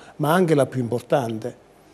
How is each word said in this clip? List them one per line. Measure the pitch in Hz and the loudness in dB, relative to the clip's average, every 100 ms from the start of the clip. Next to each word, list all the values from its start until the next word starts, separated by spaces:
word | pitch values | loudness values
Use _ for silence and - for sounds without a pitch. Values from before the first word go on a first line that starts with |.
| - - | -20 -4
ma | 147 | 0
anche | 180 170 147 | 2 4 2
la | 131 | 2
più | 131 | -2
importante. | 117 120 - 151 117 110 120 - _ _ _ | -4 -4 0 -2 -2 -6 -10 -12 _ _ _